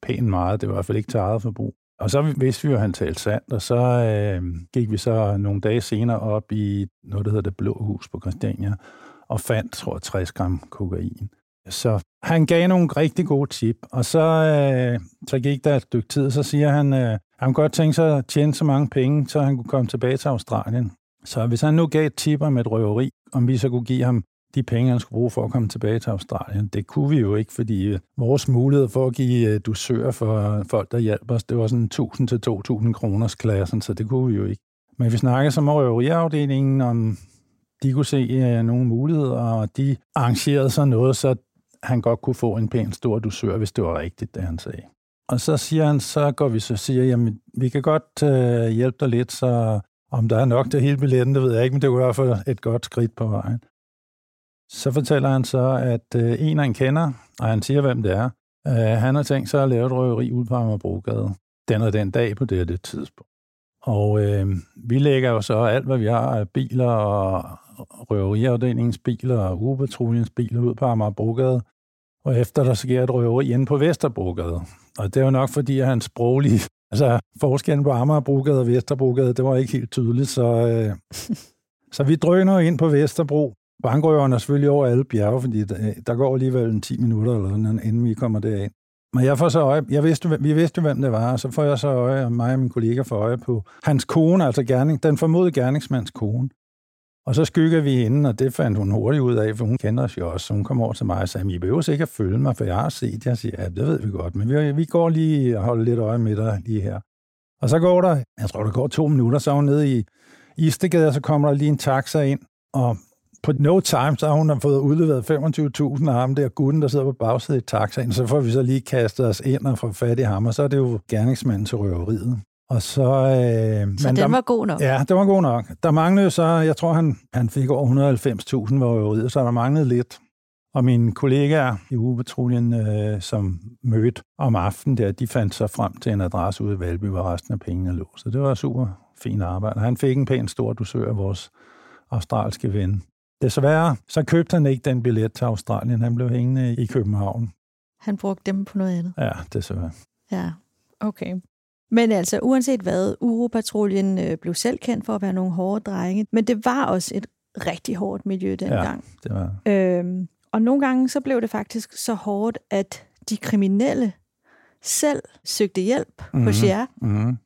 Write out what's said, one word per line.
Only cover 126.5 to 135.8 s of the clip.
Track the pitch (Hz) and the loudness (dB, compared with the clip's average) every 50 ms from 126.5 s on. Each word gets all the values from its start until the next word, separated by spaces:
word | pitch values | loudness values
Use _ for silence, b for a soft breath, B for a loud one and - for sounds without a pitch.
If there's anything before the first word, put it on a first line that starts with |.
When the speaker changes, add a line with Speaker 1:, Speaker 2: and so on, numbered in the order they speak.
| 165 165 160 160 151 | 4 4 4 2 0
Speaker 1:
tror, | - - 165 160 | 0 0 0 2
han, | 160 165 156 - - - _ - | 2 2 2 0 -2 -6 _ -2
han | 127 123 113 | -2 -2 0
fik | - 143 131 127 | 0 0 0 2
over | 143 123 143 | 2 2 2
hundrede | 120 127 139 139 | 4 4 4 4
og | 143 | 4
halvfems | 131 117 - 135 113 101 - | 2 2 0 -2 -4 -4 -6
tusind | - - 131 104 107 135 139 | -4 -4 -2 0 0 0 2
var | 127 | 2
røveriet, | 120 117 113 107 104 107 107 110 123 | 2 2 2 2 0 0 0 0 0
så | - 147 127 | 0 0 0
der | 120 | 0
manglede | 120 120 117 131 143 156 151 | 0 0 0 0 2 2 2
lidt. | 127 123 120 120 - - - _ _ _ _ _ _ _ _ _ _ - | 2 0 0 -2 -4 -8 -20 _ _ _ _ _ _ _ _ _ _ -2
Og | 139 123 | 0 2
mine | 127 123 120 117 117 | 4 4 4 4 2
kollegaer | 101 - - 139 131 139 143 143 156 156 135 127 110 95 - - | 0 0 0 2 2 2 2 2 2 2 2 0 -2 -4 -6 -6
i | 135 | -4
ugepatruljen, | 120 110 123 123 117 123 - - - 127 123 123 120 120 117 117 | -2 -2 -2 -2 -4 -6 -8 -6 -4 -2 0 0 2 2 0 0
øh, | 117 110 107 107 107 104 107 107 101 | 0 0 0 -2 -2 -2 -2 -4 -4
som | 90 - - 107 101 95 90 82 92 107 120 _ - | -6 -4 -4 -2 -2 -2 -4 -6 -10 -18 -14 _ -2
mødte | 127 110 110 110 123 120 - - _ _ | 0 2 2 2 2 0 -2 -8 _ _
om | - 147 131 107 | -2 0 0 2
aftenen | 92 85 92 98 - - 147 135 | 2 0 -2 -2 -4 -2 -2 0
der, | 110 113 98 | 0 0 -2
de | 95 - 131 | -2 -4 -4
fandt | 113 - 127 110 98 - | -4 -2 -2 -2 -2 -2
så | - 110 | -2 -4
frem | 104 - - | -4 -2 -4